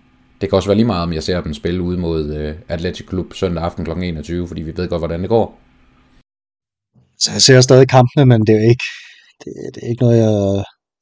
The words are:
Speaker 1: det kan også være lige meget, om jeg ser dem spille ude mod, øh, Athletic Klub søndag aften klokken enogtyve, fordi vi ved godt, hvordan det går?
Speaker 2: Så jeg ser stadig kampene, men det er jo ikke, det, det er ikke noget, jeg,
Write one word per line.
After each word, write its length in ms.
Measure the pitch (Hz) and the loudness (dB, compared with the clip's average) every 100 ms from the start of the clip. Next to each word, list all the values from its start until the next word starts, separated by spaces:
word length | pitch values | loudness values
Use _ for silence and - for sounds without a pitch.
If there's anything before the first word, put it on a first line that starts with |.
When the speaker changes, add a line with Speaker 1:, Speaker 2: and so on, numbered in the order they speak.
| _ _ _ _ | _ _ _ _
Speaker 1:
det 80 | 98 | -2
kan 60 | 98 | -2
også 140 | 95 | 0
være 80 | 101 | 0
lige 80 | 117 | 0
meget, 180 | 90 | -2
om 100 | 85 | -4
jeg 100 | 80 | -4
ser 180 | 87 87 | -4 -6
dem 120 | 80 | -6
spille 280 | 76 87 90 | -8 -6 -4
ude 160 | 90 90 | -4 -4
mod, 380 | 85 80 73 76 | -4 -4 -4 -6
øh, 200 | 76 78 - | -8 -10 -10
Athletic 360 | 85 90 - - | -8 -8 -10 -8
Klub 280 | 92 82 | -8 -8
søndag 300 | - 95 82 | -6 -4 -4
aften 220 | 85 - 82 | -6 -6 -8
klokken 180 | 82 | -6
enogtyve, 440 | 90 78 76 87 85 | -6 -8 -8 -8 -6
fordi 140 | 82 | -8
vi 160 | 80 80 | -10 -8
ved 120 | 90 | -6
godt, 120 | 85 | -6
hvordan 200 | 80 85 | -6 -6
det 80 | 95 | -2
går? 300 | 113 98 - _ _ _ _ _ _ _ _ _ _ _ _ _ _ _ - | 0 -2 -6 _ _ _ _ _ _ _ _ _ _ _ _ _ _ _ -6
Speaker 2:
Så 120 | - | -4
jeg 100 | 104 | 0
ser 200 | - 127 | 4 6
stadig 260 | - 131 135 | 6 6 6
kampene, 360 | 127 123 151 131 | 6 4 4 4
men 160 | 117 | 4
det 140 | 107 107 | 4 4
er 60 | |
jo 60 | 110 | 4
ikke, 160 | 123 - - - - _ _ | 2 -2 -14 -20 -20 _ _
det, 140 | - - - - | -16 -14 -14 -12
det 80 | |
er 60 | 117 | -8
ikke 140 | 117 | -2
noget, 140 | 123 117 | 2 4
jeg, 460 | 110 104 98 98 98 _ _ _ | 4 2 0 -2 -6 _ _ _